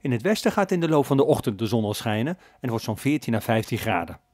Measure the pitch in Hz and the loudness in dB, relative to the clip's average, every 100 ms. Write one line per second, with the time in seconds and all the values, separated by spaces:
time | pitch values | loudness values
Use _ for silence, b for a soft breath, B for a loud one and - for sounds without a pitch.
0 | 147 120 143 220 226 - 196 180 165 156 | 0 0 0 0 0 0 0 0 2 2
1 | 135 139 139 139 - 98 110 117 107 104 | 4 4 4 2 0 -2 0 0 0 -2
2 | 117 107 131 185 - _ 127 113 - 104 | -2 -2 -2 -6 -14 _ -4 -4 -4 -2
3 | 135 147 - 113 - 113 107 113 110 90 | -2 -2 0 -2 0 -2 0 -4 -2 -2
4 | 82 82 _ | -4 -12 _